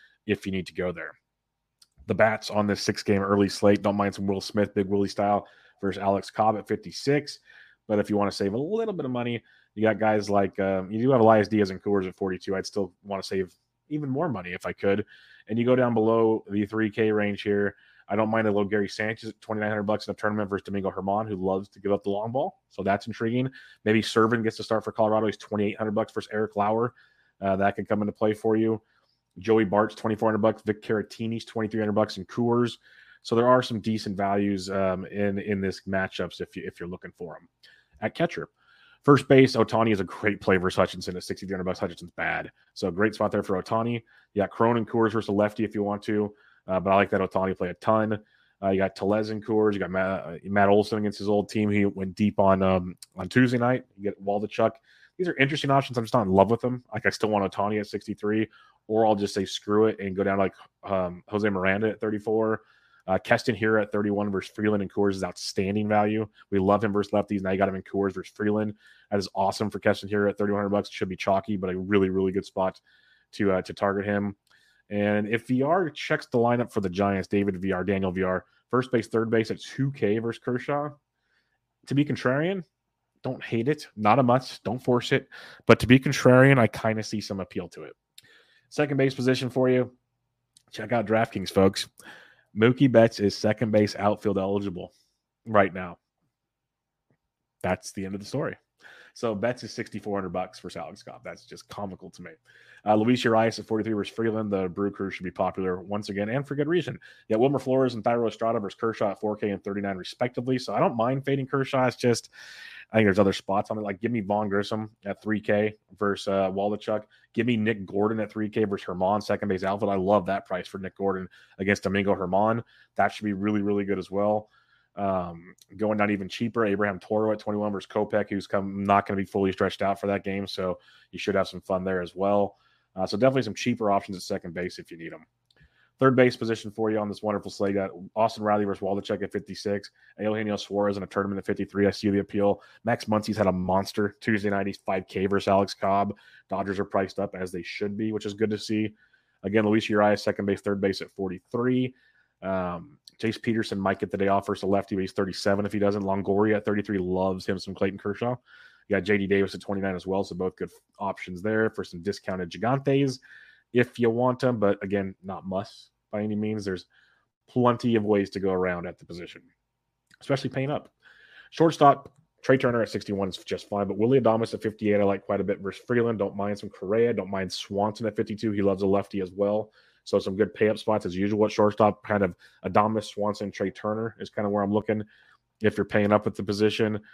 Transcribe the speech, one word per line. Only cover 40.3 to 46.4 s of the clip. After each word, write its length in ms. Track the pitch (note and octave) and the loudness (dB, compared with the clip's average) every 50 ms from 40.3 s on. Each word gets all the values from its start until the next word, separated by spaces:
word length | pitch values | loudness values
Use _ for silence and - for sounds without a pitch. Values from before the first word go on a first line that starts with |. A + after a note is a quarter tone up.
| G2+ F#2+ | -2 0
play 160 | - - F#2+ F#2 | 2 2 2 4
versus 180 | F2 F#2 - | 2 2 2
Hutchinson 400 | - F#2 - - F2+ E2 G2 F2+ | 2 2 0 0 -6 -10 -8 -8
at 80 | F2+ - | -8 -10
sixty-three 300 | - G2 - G2+ F#2 G2 | -10 -10 -10 -8 -8 -6
hundred 100 | F#2 F2+ | -4 -4
bucks. 160 | F2+ F2+ - | -4 -4 -4
Hutchinson's 320 | G#2 F2+ E2+ - F2 F2 - - | -6 -8 -8 -12 -16 -16 -10 -6
bad. 340 | E2+ D#2+ D#2+ D#2+ D#2+ - - _ _ _ _ | -6 -4 -4 -6 -8 -10 -16 _ _ _ _
So 180 | - - F#2 | -6 -4 -4
great 240 | E2+ F2+ G#2+ G#2+ G2+ | 0 0 0 0 2
spot 160 | - G#2+ G#2 | 0 -2 0
there 120 | A2 G#2 F#2+ | 0 -2 -2
for 200 | - G2 F#2 F2+ | -2 -4 -4 -2
Ohtani. 400 | - A2+ A2+ A#2 A#2+ A#2+ A#2 - _ _ _ _ _ - | -2 -2 -2 -2 -2 -4 -6 -8 _ _ _ _ _ -2
You 80 | G2+ | -2
got 100 | F#2+ F#2 | -2 -2
Cron 240 | - - A#2 A#2 A#2+ | 0 2 2 4 4
and 120 | A#2 G#2+ - | 2 0 0
Coors 260 | - A#2 A2+ A2 G#2 | 2 2 2 2 2
versus 160 | A2+ G2+ - | 0 -2 0
lefty 340 | G2+ G2+ G#2 G#2 - - A2 | 2 2 2 2 0 -2 -6
if 100 | G2+ - | -4 -4
you 100 | G#2+ G2+ | -4 -4
want 200 | G2+ G#2 G2+ - | -4 -4 -4 -4
to, 300 | - G#2+ G#2 G#2 G2+ - _ | -4 -2 -2 -2 -4 -6 _